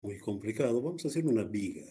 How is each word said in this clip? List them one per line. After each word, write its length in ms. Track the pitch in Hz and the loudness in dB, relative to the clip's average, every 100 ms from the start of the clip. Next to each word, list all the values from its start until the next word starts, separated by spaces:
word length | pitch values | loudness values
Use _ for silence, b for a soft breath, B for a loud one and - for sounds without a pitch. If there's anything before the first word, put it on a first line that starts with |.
muy 180 | 101 101 | -8 -6
complicado. 600 | - 101 101 110 131 117 | -4 -4 -4 0 2 2
Vamos 240 | 143 180 | 0 -2
a 40 | 156 | -2
hacer 180 | 165 160 | 2 4
una 180 | 113 | 4
viga 400 | 104 107 98 80 - | 2 -2 -2 -4 -12